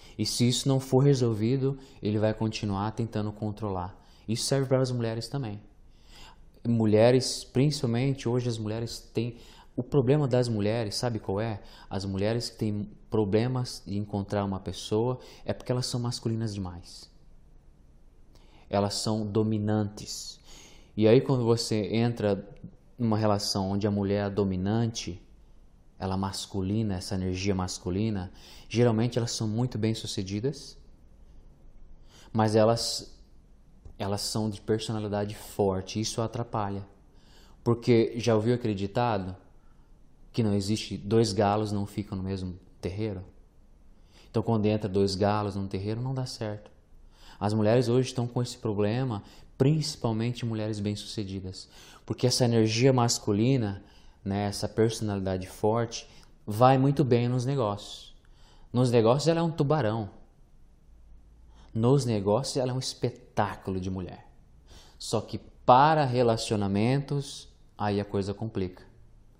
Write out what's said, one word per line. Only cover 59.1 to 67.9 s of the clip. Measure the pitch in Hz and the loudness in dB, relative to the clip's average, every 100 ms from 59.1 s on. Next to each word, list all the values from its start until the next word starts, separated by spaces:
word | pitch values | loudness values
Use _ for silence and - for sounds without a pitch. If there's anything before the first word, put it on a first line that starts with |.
| 131 147 | 4 4
ela | 165 | 2
é | |
um | 170 | 0
tubarão. | 160 139 151 110 113 101 - - _ - - - - - - - - - - - - - | 0 0 2 0 -2 -6 -10 -20 _ -20 -20 -20 -20 -20 -20 -20 -20 -20 -20 -20 -20 -10
Nos | 113 117 139 | 0 4 4
negócios | 123 107 98 107 139 139 | 4 0 2 2 2 -2
ela | 131 | -2
é | |
um | 127 | -2
espetáculo | - - 123 - - - 104 - - 95 | -6 -4 -6 -6 -10 -2 -2 -2 -6 -4
de | 92 | -4
mulher. | 95 92 - - - - - - - - - | -6 -8 -12 -20 -20 -20 -20 -20 -20 -20 -16
Só | - 110 | -4 -4
que | - 107 | -4 -10
para | - - - 127 147 156 | -12 -4 6 8 8 4
relacionamentos, | 139 123 117 113 - 107 98 98 113 135 143 143 139 - - - - - | 2 4 4 2 0 0 0 2 2 0 -2 -6 -6 -12 -18 -20 -20 -6
aí | 104 | -2